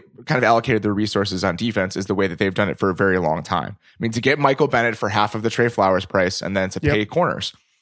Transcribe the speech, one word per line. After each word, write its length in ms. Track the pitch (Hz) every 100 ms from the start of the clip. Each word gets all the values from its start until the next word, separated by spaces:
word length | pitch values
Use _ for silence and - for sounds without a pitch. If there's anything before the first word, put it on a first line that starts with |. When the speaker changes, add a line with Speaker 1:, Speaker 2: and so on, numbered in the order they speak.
| - - -
Speaker 1:
kind 120 | 127
of 60 |
allocated 380 | 113 117 120 110
their 120 | 104
resources 480 | 101 107 101 98 90
on 140 | 95 85
defense 400 | 120 101 92 -
is 100 | 101
the 80 |
way 140 | 98 95
that 100 | 85
they've 160 | 98
done 140 | 92 98
it 100 | -
for 100 | 98
a 60 |
very 240 | 90 98 92
long 240 | 80 82
time. 340 | - 90 62 -
I 160 | _ -
mean, 140 | 117
to 80 | 113
get 180 | 131 147
Michael 300 | 139 139 143
Bennett 280 | 123 117 107
for 120 | 104
half 260 | 104 107
of 80 | 110
the 80 | 113
Trey 180 | - 120
Flowers 380 | - 95 92 -
price 340 | 98 90 -
and 160 | 92 98
then 140 | 95
to 100 | -
Speaker 2:
Yep. 140 | 147
Speaker 1:
pay 100 | 107
corners. 480 | 104 160 156 62 - - _ _